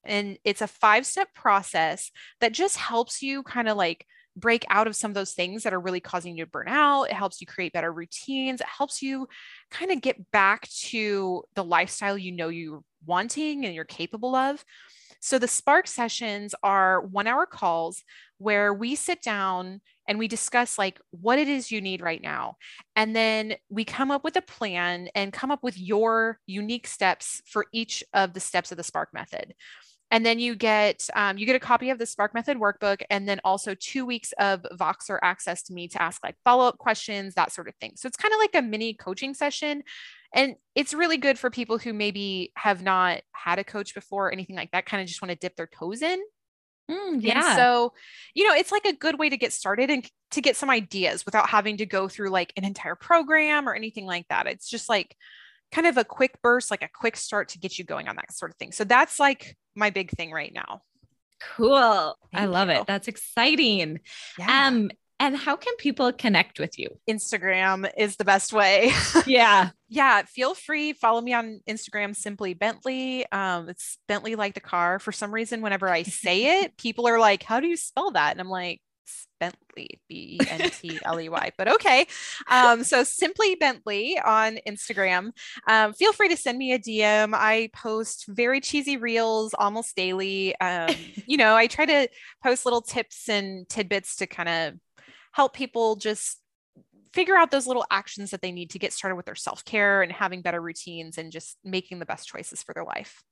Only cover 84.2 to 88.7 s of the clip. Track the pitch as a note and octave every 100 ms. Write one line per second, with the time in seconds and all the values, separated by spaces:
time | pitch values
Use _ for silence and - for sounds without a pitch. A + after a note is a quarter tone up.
84.2 | - A3 A3 A3 - G#3 - G3+ F#3+ F3+
85.2 | G3+ - - - - A3 G#3+ G#3 G4+ G#4
86.2 | G4+ E4+ - A#3+ C4 B3+ A3 G#3+ G#3+ G#3+
87.2 | G#3+ G#3+ G#3+ A3 A3+ - A#3 A3 A3 -
88.2 | - G3+ A#3+ C4+ C4